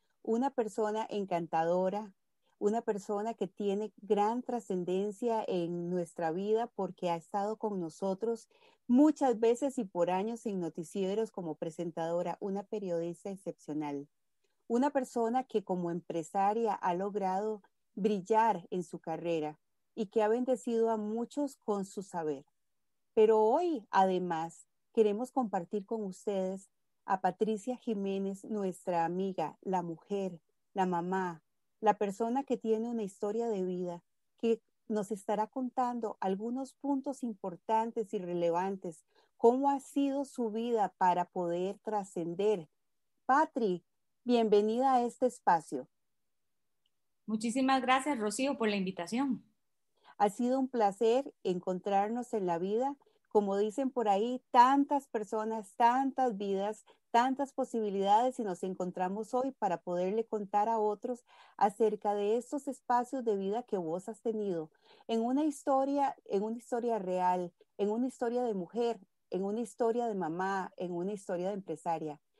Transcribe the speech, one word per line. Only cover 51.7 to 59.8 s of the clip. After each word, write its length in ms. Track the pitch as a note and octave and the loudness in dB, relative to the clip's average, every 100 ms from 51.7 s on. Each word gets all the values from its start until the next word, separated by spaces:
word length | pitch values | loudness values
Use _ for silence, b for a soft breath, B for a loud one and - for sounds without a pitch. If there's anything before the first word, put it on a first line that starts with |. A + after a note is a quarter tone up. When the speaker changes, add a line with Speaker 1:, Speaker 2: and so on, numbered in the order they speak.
| F#3 G3+ G3 G#3 A#3+ A#3+ | -4 0 2 2 -2 -4
Speaker 1:
en 120 | A3 F3+ | -2 0
la 140 | E3 | 0
vida. 360 | F#3 G#3+ C4+ C#4+ _ _ _ | 0 0 -2 -4 _ _ _
Como 300 | G#3+ G3+ G3 | 2 2 2
dicen 320 | G#3+ G#3+ C4+ | 0 0 -2
por 180 | B3+ G#3 | 0 2
ahí, 340 | G3 A#3 B3+ _ | 2 2 -2 _
tantas 560 | B3+ B3 C#4 C#4+ C#4+ - | 8 8 6 4 0 -2
personas, 640 | A3+ G#3 A3 A3 A3 G3+ - | -6 -4 -4 -2 -4 -6 4
tantas 640 | A#3 B3+ C4+ C4 B3+ G3 | 4 4 0 0 0 0
vidas, 480 | G3+ G3 G3+ G#3+ - b _ | -2 -2 -2 -6 -12 b _
tantas 420 | A#3 B3+ C4 C#4 | 4 4 2 -4
posibilidades 880 | - B3+ A#3 G#3+ G3 G3 G#3 B3+ B3+ | -4 -4 -2 -2 0 4 4 4 0
y 40 | |
nos 200 | G#3+ F3 | -4 -4
encontramos 720 | F#3+ F3+ F3+ F3+ F3+ G3 A3 B3+ | -6 -6 -6 -2 -4 -4 -4 -2
hoy 160 | C4+ | -4
para 300 | C4 G3+ E3+ | -2 -2 -2